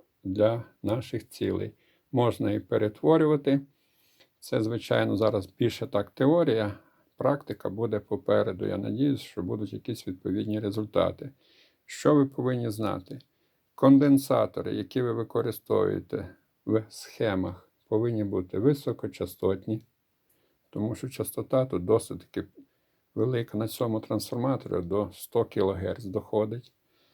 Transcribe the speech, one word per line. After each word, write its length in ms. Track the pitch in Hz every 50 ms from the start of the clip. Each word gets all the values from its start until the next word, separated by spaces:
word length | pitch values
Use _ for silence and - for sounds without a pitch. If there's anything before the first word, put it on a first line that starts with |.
| - _ _ _ -
для 400 | 95 92 104 104 110 117 117 120 - _ _
наших 460 | - 101 110 123 117 - - 110 - -
цілей. 440 | - - 104 98 95 95 101 104 - _ _ _ _ _ _ _
Можна 400 | - 123 120 117 110 - 117 104
і 80 | 104 107
перетворювати. 1000 | - - 117 107 107 104 - - - 151 160 160 160 151 151 143 143 143 139 139 139 - _ _ _ _ _ _ _ _ _ _ _ _ _ _
Це, 220 | - - 123 123
звичайно, 540 | 107 110 120 113 - - 120 117 113 110 101
зараз 300 | 98 110 107 104 104 92
більше 400 | - - - 120 113 - - 113
так 240 | - - 101 104 -
теорія, 680 | - - 131 135 160 175 170 151 113 113 107 104 95 - - _ _ _ _ _ _
практика 540 | - 123 131 139 143 - - 107 - - -
буде 300 | 95 107 117 113 107 104
попереду. 640 | - - 107 95 - - 104 104 107 110 95 92 104
Я 120 | 101 98 101
надіюсь, 420 | 104 107 107 123 139 147 135 -
що 220 | - - - -
будуть 300 | 90 95 117 110 107 98
якісь 360 | 107 107 - - 113 - - -
відповідні 520 | 90 92 - 98 92 107 107 107 104 107
результати. 720 | 110 104 101 110 107 104 - 92 90 90 87 - 78 - - _ _ _ _ _ _ _ _ _ _
Що 280 | - - - - 147 151
ви 120 | 143 139
повинні 440 | 135 - - 123 127 127 120 120 117
знати? 480 | 107 110 110 98 98 95 92 - - 131 - _ _ _ _ _ _ _ _ _ _
Конденсатори, 1000 | - - 135 139 135 143 143 139 135 135 - 131 117 110 - - - - 98 101
які 280 | 107 107 - - 131
ви 100 | 123 120
використовуєте 1200 | 113 113 113 113 - 117 113 117 110 - - - 110 101 98 95 101 101 90 - - 107 92 90 - _ _ _ _ _ _
в 180 | - 107 110 107 -
схемах, 800 | - - - - - - 127 107 98 92 92 92 95 90 - _ _ _ _ -
повинні 360 | 113 107 117 120 113 107 104
бути 340 | 101 101 95 95 92 - 95
високочастотні, 1200 | 110 143 151 143 - 135 113 - - 107 - - 92 92 - - - 95 95 95 - - 110 110 - _ _ _ _ _ _ _ _ _ _ _ _ _ _ _ _ _
тому 240 | - 104 107 113 117
що 140 | - - 127
частота 580 | - - 107 - - - 107 - - 131 131
тут 180 | 131 - 90 90
досить 340 | 95 107 113 - - 92 87
таки 300 | - _ - 98 101 - _ - - _ _ _ _ _ _ _ _ _ -
велика. 440 | 107 110 127 127 117 113 - - 107
На 100 | 110 107
цьому 320 | - - 123 117 110 110
трансформаторі 840 | - - 110 107 - - 123 120 123 135 135 - - - 92 87
до 280 | 90 85 95 104 104 98
сто 320 | - - - - - 117 110
кілогерц 600 | - - 110 98 95 95 92 92 92 95 - 110
доходить. 680 | 95 92 107 - - - 107 107 107 117 123 - _ _ _ _ _ _ _ _ _